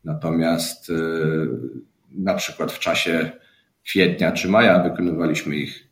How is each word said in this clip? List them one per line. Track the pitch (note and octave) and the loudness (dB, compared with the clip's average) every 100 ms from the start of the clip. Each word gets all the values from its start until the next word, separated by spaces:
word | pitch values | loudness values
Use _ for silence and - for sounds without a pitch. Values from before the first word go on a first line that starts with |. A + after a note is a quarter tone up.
Natomiast, | D#2+ D#2 E2+ E2 E2 E2 - - - | -6 -6 -2 0 2 0 -4 -10 -6
e, | E2 E2 E2 D#2 D#2+ D2+ A#1 C2 C2 - _ _ | -4 -2 0 0 0 -2 -4 -8 -12 -20 _ _
na | F#2 F#2+ | -4 -2
przykład | F#2 - - D#2 | -2 -4 -6 -6
w | - | -4
czasie | F2 E2 F2 E2 D#2 - _ _ _ _ - | -2 -2 0 0 -2 -8 _ _ _ _ -4
kwietnia | F#2+ F2+ - D#2+ | 2 2 4 0
czy | - F2+ | 0 2
maja | G#2+ A2+ F2+ | 6 6 6
wykonywaliśmy | F2 F2 F2+ E2 E2 D2+ D#2 D2 | 4 0 -2 0 -2 -2 -4 -6
ich | C#2+ - _ | -6 -10 _